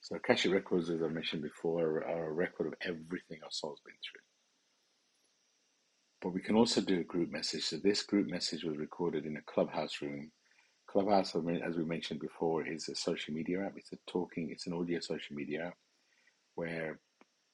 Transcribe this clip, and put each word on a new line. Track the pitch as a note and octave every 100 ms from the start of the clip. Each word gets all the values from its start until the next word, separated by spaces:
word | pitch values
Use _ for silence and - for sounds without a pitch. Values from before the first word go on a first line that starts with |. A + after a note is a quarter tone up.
So | - F#2+
Akashic | - A#2+ G2+
Records, | F#2+ - F#2+ E2
as | E2+
I | D#2+
mentioned | D#2+ D#2 E2
before, | D2 - E2+ E2
are, | E2 D#2 -
are | E2+ D#2+
a |
record | D#2 F2+ - D#2+
of | C#2+
everything | - E2 D#2+ F2+ - E2
our | -
soul's | - D#2 C#2+ -
been | -
through. | - - _ _ _ _ _ _ _ _ _ _ _ _ _ _ _ _ _ _ _ _
But | F#2+
we | F2+
can | - G#2+
also | A#2 -
do | F#2+ F#2
a |
group | D#2+ F2+ D#2+
message. | - - D#2+ -
So | D#2+
this | G2 G#2
group | - G2+ D#2+
message | F2 - E2
was | E2 D2+
recorded | D2+ - F2 D#2 D2
in | D2+
a | -
clubhouse | - F2 E2+ D2+ -
room | C#2+ C#2+ D2 _ _ _ _ _ -
clubhouse, | G2+ G2 G2+ F#2+ F2+
as |
we, | E2 E2+
as | - E2+
we | D#2+
mentioned | E2 - -
before, | D#2+ - E2+ D#2+ D2
is | D#2+ -
a | C#2+
social | - E2 - D2+
media | D#2+ F2+ G2
app. | -
It's | -
a | - -
talking, | F2+ F2 - D#2+
it's | - -
an |
audio | E2+ F2 E2+
social | - D#2 - D2
media | C#2+ D2 E2+
app | - _ _ _ _ _ _ _ -
where, | E2+ E2 D#2+ D2+ _ _ - _ _